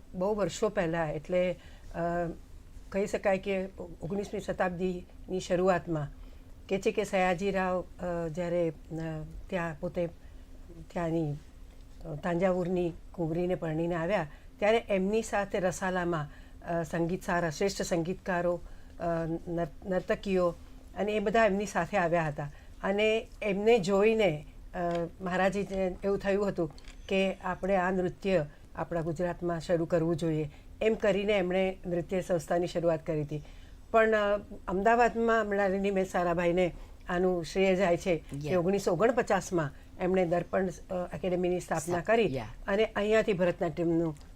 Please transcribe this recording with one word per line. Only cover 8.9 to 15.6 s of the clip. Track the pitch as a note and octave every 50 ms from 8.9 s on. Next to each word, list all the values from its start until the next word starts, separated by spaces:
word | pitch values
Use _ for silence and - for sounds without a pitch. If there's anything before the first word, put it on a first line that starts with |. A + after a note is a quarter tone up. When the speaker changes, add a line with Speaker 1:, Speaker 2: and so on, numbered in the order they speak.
| D#3+ D#3+ E3 D#3+ D#3+ D#3 D#3 D#3+ D#3+ - - -
Speaker 1:
ત્યાં | F#3+ F#3 E3+ E3+ D#3 D3
પોતે | - E3+ D3 F3+ F3 E3 E3+ - - - - - - - - - - - E3+ E3+ D#3+ - -
ત્યાંની, | F#3 E3+ E3 D#3+ E3+ D#3+ D3 C#3+ D3 - - - - - - - - - - - - -
અ, | E3 D3+
તાંજાવુરની | D3 - F3+ F3 E3+ F#3+ F#3 F3+ F3+ F3+ E3+ F#3 F3 F3+ E3+ E3+ - - -
કુંવરીને | - - E3+ D#3 D#3+ E3+ F3 F3+ F#3
પરણીને | - E3+ D#3+ D#3 D#3+ E3 E3+ F3
આવ્યા, | D#3+ E3 E3+ G#3 F#3+ D#3 D3 - - - - - -
ત્યારે | G#3 G#3 A3 A#3
એમની | A#3 - G3+ F#3+ F#3 G3 G#3+ A3+
સાથે | A3 - - G3+ G3+ F#3+ -
રસાલામાં, | G#3